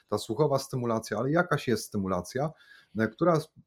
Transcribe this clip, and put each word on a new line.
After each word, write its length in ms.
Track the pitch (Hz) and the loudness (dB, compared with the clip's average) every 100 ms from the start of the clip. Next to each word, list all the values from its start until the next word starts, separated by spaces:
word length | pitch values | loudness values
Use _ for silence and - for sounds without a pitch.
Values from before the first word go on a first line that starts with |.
| - | -4
ta 100 | 104 | -4
słuchowa 400 | - 113 151 135 | -2 0 2 0
stymulacja, 600 | - 131 120 113 - 107 | -2 -4 -2 -2 -2 -2
ale 120 | 131 | 0
jakaś 380 | 160 180 147 - | 0 2 0 0
jest 160 | 107 | -2
stymulacja, 640 | - 107 95 90 92 123 156 - - - _ - | -2 -2 0 -2 -2 -4 -4 -6 -20 -20 _ -2
e, 100 | 110 | -2
która 320 | - 170 160 - - | 2 2 2 0 -12